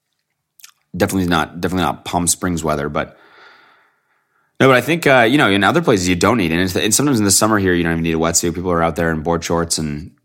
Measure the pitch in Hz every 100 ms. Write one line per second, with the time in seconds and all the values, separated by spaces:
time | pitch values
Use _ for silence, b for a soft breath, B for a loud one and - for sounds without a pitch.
0 | _ _ _ _ _ _ - _ _ 90
1 | 98 95 87 82 73 85 90 92 78 -
2 | - 87 85 - 92 85 78 76 73 78
3 | - b b b b b b b b b
4 | b b b b b - 131 127 120 165
5 | 147 131 113 143 123 98 98 139 160 104
6 | 90 90 95 120 85 82 92 90 95 107
7 | 143 120 101 98 107 107 95 87 85 82
8 | 82 80 82 82 87 85 90 85 82 80
9 | 85 80 76 85 - 85 85 - 78 73
10 | - -